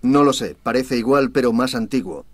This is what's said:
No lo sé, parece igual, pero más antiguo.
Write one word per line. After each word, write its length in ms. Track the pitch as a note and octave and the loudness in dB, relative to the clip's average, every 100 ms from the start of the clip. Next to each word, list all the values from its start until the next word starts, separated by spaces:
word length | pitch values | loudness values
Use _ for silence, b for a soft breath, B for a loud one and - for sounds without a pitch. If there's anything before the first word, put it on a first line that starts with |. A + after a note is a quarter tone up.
No 200 | B2 C#3+ | 2 4
lo 120 | C#3+ | 4
sé, 200 | B2+ A2 F2 | 2 -4 -8
parece 360 | - A#2+ B2+ B2 | -2 -2 -2 -2
igual, 320 | A2+ C#3 C3+ | 2 2 2
pero 240 | C3+ B2 | 0 0
más 200 | A#2 B2 | 0 -2
antiguo. 520 | B2 A2 C3 F#2+ D2 - | -4 -4 -4 -6 -12 -16